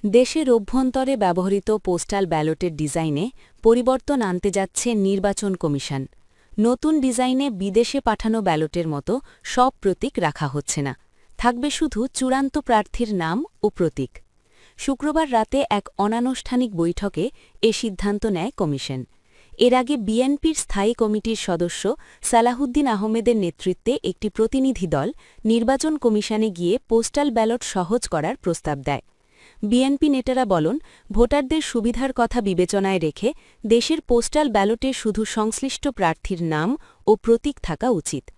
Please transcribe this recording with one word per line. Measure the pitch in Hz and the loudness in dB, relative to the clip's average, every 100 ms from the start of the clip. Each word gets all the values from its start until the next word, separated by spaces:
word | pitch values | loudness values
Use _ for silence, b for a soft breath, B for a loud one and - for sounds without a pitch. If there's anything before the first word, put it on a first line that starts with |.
দেশের | 208 220 254 320 277 | 6 4 4 2 2
অভ্যন্তরে | 233 196 262 262 262 262 269 | 2 2 0 0 -2 -2 0
ব্যবহৃত | 196 175 185 202 202 | 2 0 0 -2 0
পোস্টাল | 214 - 175 - 202 190 | -2 0 -4 -2 -2 0
ব্যালটের | 160 156 160 180 151 | 0 -2 -2 -4 -4
ডিজাইনে | 151 165 160 143 220 b b b | -4 -2 -2 -2 -4 b b b
পরিবর্তন | 226 240 247 262 - 285 | 4 4 4 0 0 -2
আনতে | 208 180 202 | 0 -2 -2
যাচ্ছে | 190 190 - 240 220 | -2 -2 -2 -2 0
নির্বাচন | 190 196 202 196 202 185 | 0 0 -2 -2 -4 -2
কমিশন। | 160 143 - 139 131 _ _ _ _ - | -2 -2 -4 -6 -8 _ _ _ _ 0
নতুন | 220 254 302 311 | 2 2 2 2
ডিজাইনে | 262 240 254 262 277 | 0 0 0 0 -2
বিদেশে | 202 196 196 240 277 | -2 0 2 2 0
পাঠানো | 240 214 220 220 | 0 0 0 0
ব্যালটের | 196 156 156 170 160 | 0 0 0 -2 -4
মতো | 147 - 240 b b | -4 -2 -4 b b
সব | - - 254 - | -6 2 2 2
প্রতীক | 196 180 269 - | -2 -2 -4 0
রাখা | 170 - 147 | -2 -2 -4
হচ্ছে | 143 - - | -4 -6 -4
না, | 139 123 _ _ _ - | -4 -6 _ _ _ 0
থাকবে | 240 240 285 | 0 0 -4
শুধু | - 311 208 254 | -2 -2 -2 -4
চূড়ান্ত | - 262 262 277 302 | -2 0 0 0 -4
প্রার্থীর | - 220 208 - 233 | 2 0 0 -4 -2
নাম | 202 160 190 320 _ | -2 -2 -2 -6 _
ও | 214 | -4
প্রতীক। | - 165 - 131 - - _ b b b - | 0 -2 -2 -8 -10 -20 _ b b b -8
শুক্রবার | - 269 294 311 311 | -6 -2 0 0 2
রাতে | 240 220 269 277 | 0 0 0 0
এক | 202 - - | -2 -4 -4
অনানুষ্ঠানিক | 208 226 247 254 - 247 254 180 | -2 0 -2 -4 -4 -2 -2 0
বৈঠকে | 170 175 202 - 220 b b b | -2 -2 -4 -4 -6 b b b
এ | 226 | 0
সিদ্ধান্ত | 214 226 185 202 202 220 | 0 -6 -4 -4 -2 -2
নেয় | 180 196 - | -2 -4 -4
কমিশন। | 170 139 - 131 123 b b b b - | -4 -4 -6 -10 -10 b b b b 2
এর | 247 | 4
আগে | 254 247 285 | 4 0 -2
বিএনপির | 202 220 262 285 320 302 | 0 0 0 2 0 -2
স্থায়ী | - 202 202 | -2 0 0
কমিটির | 240 220 214 226 220 - | 0 0 0 -2 -4 -2
সদস্য | 170 175 - 190 277 b b | -2 -2 -2 -4 -4 b b
সালাহুদ্দিন | - 233 240 247 277 247 277 | 2 4 4 2 0 0 0
আহমেদের | 214 214 226 220 226 | 0 0 2 2 2
নেতৃত্বে | 180 - 185 180 - 277 | 0 -2 -4 -2 -2 -2
একটি | - 180 214 | -4 -4 -6
প্রতিনিধি | - 226 269 262 233 175 | 0 0 2 0 0 -2
দল | 151 160 - b b 214 | 0 -2 -6 b b 0
নির্বাচন | 226 226 269 311 302 | 2 2 2 0 0
কমিশনে | 240 214 - 214 220 | 2 0 0 0 -2
গিয়ে | 170 175 233 _ | 0 0 -2 _
পোস্টাল | 226 233 294 294 | 0 2 0 0
ব্যালট | 226 220 240 | 2 0 0
সহজ | - 196 170 240 - | -4 -4 -2 -2 -2
করার | 165 151 262 | -2 -2 -4
প্রস্তাব | - 165 - 139 | -4 -4 -4 -4
দেয়। | 135 139 _ _ b b b b | -4 -6 _ _ b b b b
বিএনপি | 208 240 262 277 302 | 0 2 4 2 2
নেতারা | 262 254 254 240 | 2 0 0 2
বলেন, | 180 156 277 b b b | 2 2 -2 b b b
ভোটারদের | 202 240 285 262 320 | 2 4 4 0 -2
সুবিধার | - 233 220 233 262 | -2 -2 -2 -2 -4
কথা | 254 233 240 | 0 0 0
বিবেচনায় | 202 180 180 202 196 190 | 0 0 0 2 0 0
রেখে | 160 - 220 - b b 214 | -2 -2 -4 -4 b b 2
দেশের | 233 - 320 | 2 2 -4
পোস্টাল | - 240 226 302 302 | 2 0 2 0 2
ব্যালটে | 208 196 233 262 | 2 2 0 -2
শুধু | 254 220 208 220 | -2 -2 -2 -4
সংশ্লিষ্ট | - 214 - 269 - 285 | -2 -2 -2 -6 -4 -6
প্রার্থীর | 240 175 160 - 185 | 0 0 0 -4 -4
নাম | 170 156 170 285 b b - | -2 0 0 -2 b b 2
ও | 220 | 2
প্রতীক | - 226 294 - | 4 2 2 -6
থাকা | - 156 247 | -8 -2 0
উচিত। | 202 - 139 - | -2 -2 -8 -10